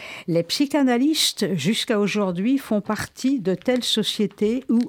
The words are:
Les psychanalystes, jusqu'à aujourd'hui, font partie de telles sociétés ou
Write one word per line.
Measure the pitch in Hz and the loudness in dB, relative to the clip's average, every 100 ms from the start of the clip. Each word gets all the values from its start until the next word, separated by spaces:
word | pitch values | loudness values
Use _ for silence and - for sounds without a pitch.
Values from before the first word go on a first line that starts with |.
| - - - | -16 -14 -2
Les | 165 | 0
psychanalystes, | 170 - 277 302 262 240 277 311 - - 190 180 | 0 0 0 2 2 4 2 2 0 0 -2 0
jusqu'à | 139 220 - 208 | 0 0 0 0
aujourd'hui, | 208 214 190 175 208 269 | 0 0 -2 0 0 0
font | - 208 | 0 -2
partie | 202 208 - - 254 277 | -2 -4 -6 -4 -2 0
de | 185 180 | 0 -2
telles | - 254 | 0 0
sociétés | - - 208 - 208 - 214 247 - | 0 0 0 0 -2 0 0 0 0
ou | 226 | 0